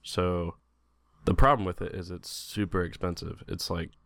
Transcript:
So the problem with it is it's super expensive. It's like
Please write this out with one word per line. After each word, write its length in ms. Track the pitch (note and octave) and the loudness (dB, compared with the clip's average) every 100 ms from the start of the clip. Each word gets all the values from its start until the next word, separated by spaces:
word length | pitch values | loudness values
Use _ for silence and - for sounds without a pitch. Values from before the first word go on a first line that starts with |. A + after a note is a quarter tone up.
So 540 | - - F2+ F2 E2+ - _ _ _ _ _ _ | -6 0 0 0 -2 -8 _ _ _ _ _ _
the 100 | - | 2
problem 300 | F#2 C3+ C3+ | 6 6 6
with 160 | F#2+ F2 | 2 -2
it 140 | F2+ | -6
is 160 | - F2 | -6 -8
it's 180 | F2+ - | -10 -10
super 540 | - - G#2 G2 F#2+ | -12 -8 -2 0 0
expensive. 640 | E2+ - F2+ F2 - - - | -2 -2 -4 -4 -8 -10 -8
It's 240 | G2+ - | -6 -4
like 220 | E2+ E2 - | -4 -6 -12